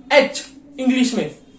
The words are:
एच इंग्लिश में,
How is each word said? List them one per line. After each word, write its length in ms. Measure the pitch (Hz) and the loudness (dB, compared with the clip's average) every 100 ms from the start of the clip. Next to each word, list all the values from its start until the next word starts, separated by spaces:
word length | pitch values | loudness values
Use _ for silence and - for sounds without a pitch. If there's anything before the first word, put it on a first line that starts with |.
| - | 0
एच 320 | 285 - - - - - - | 2 2 -2 -14 -20 -20 -4
इंग्लिश 340 | 254 254 247 | -2 0 0
में, 220 | 214 151 - - | -2 -6 -10 -20